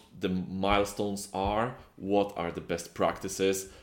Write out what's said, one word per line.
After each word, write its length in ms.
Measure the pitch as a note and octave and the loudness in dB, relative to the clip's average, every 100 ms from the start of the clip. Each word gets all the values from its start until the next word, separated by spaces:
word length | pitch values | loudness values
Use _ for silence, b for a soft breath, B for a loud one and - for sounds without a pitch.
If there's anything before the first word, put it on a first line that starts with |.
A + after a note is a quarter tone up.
| - - | -18 -4
the 80 | F#2+ | -2
milestones 1000 | F#2 - F#2+ F#2+ G2+ G2+ - G#2 G2 - | -2 -2 0 2 4 2 0 -2 -4 -6
are, 440 | F#2+ G2 G#2+ B2 C3 B - | -2 0 2 0 -4 B -8
what 360 | F#2+ G2+ G2+ - | 0 2 2 0
are 140 | E2+ | -4
the 80 | E2 | -4
best 340 | D#2 E2+ - | -4 -4 -4
practices, 760 | - E2+ E2+ F#2+ - F#2+ F#2+ - B | 0 0 0 -4 0 2 2 -2 B